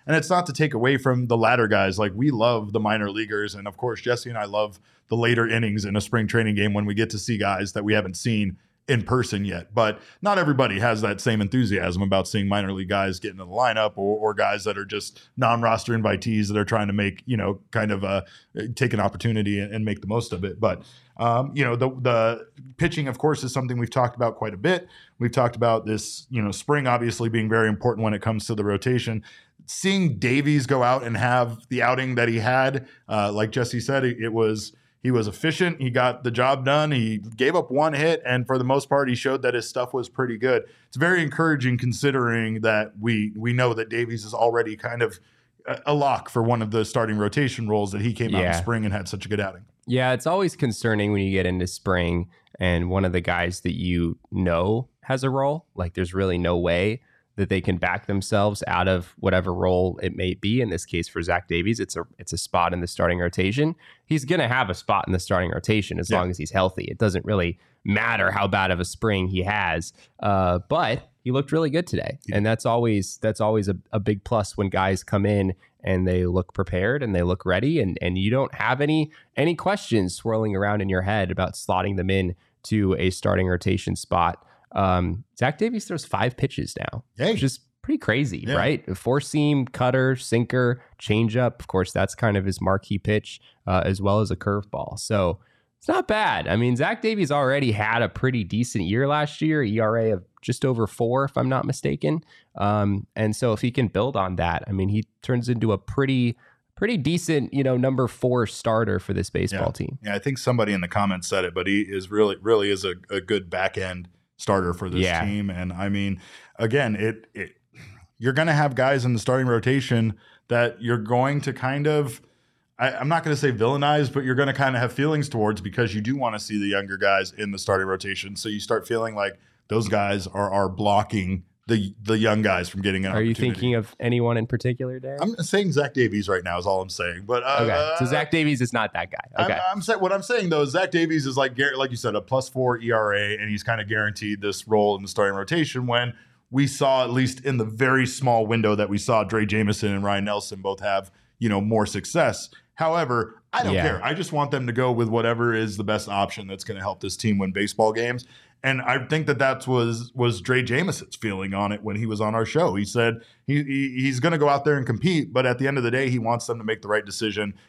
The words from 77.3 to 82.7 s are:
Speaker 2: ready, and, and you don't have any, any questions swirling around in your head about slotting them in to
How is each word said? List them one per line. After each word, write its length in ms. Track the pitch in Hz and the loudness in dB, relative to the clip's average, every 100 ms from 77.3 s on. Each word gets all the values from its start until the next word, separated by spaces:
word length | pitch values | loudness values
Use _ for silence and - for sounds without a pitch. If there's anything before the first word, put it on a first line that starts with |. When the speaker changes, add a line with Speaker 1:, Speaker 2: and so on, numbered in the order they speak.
| 92 90 | 0 0
Speaker 2:
ready, 320 | 90 131 165 | 2 2 2
and, 160 | 98 - | 0 0
and 160 | 90 92 | -2 0
you 140 | 98 | 2
don't 240 | 127 131 | 2 0
have 260 | - 107 131 | -2 0 0
any, 300 | 147 156 151 - _ - | 2 2 0 -6 _ 0
any 200 | 151 170 | 0 0
questions 580 | 180 202 - 113 92 | -2 -2 0 0 0
swirling 420 | - 113 110 110 95 | -2 -2 0 0 0
around 260 | 101 104 | 0 0
in 60 | 98 | 0
your 140 | 92 | 0
head 300 | 95 107 92 | 2 0 0
about 240 | 90 107 - | 0 -2 -4
slotting 420 | - 92 92 98 | -2 0 0 -2
them 140 | 95 | 2
in 240 | 95 92 87 _ _ | 2 2 -2 _ _
to 300 | - | -2